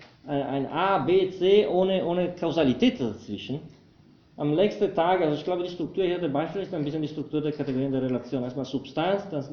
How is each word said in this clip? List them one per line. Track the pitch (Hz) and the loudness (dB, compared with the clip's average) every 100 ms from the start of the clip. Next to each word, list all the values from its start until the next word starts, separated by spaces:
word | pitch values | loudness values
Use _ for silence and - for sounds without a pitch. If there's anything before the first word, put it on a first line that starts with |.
| - _ 135 | -20 _ -6
ein, | 143 | -4
ein | 127 139 131 | -2 -2 -2
A, | 151 196 190 | 0 2 2
B, | 135 185 185 | 4 4 4
C | - 180 208 - | 2 6 6 6
ohne, | 180 190 185 | 4 4 2
ohne | 151 175 175 | 2 0 -2
Kausalität | - 165 143 135 120 247 - | -2 -2 2 2 4 4 4
dazwischen. | 117 104 - 98 - 143 - - - _ - - _ - | -2 -4 -8 -10 -6 -8 -10 -20 -20 _ -20 -20 _ -4
Am | 147 | 0
längsten | 156 208 - 196 | 2 2 2 0
Tag, | 175 170 185 | 2 2 4
also | 156 | 2
ich | 147 | 0
glaube, | 185 175 | -2 -2
die | 180 | -4
Struktur | - 151 196 | -6 -4 -2
hier, | 180 175 | 0 0
der | 160 | 0
Beispiel | 139 170 190 | -2 -2 -4
ist | 180 | -6
ein | 175 | -4
bisschen | 147 156 | -4 -4
die | 147 | -4
Struktur | - 139 151 | -6 -6 -4
der | 151 | -4
Kategorien | 147 139 131 139 | -4 -4 -2 0
der | 135 | 0
Relation. | 127 123 - 135 | 0 -2 -2 -4
Erstmal | 123 139 | -4 -6
Substanz, | 123 135 - 156 175 202 196 | -6 -6 -4 -2 0 0 -2
dann, | 151 131 | -6 -6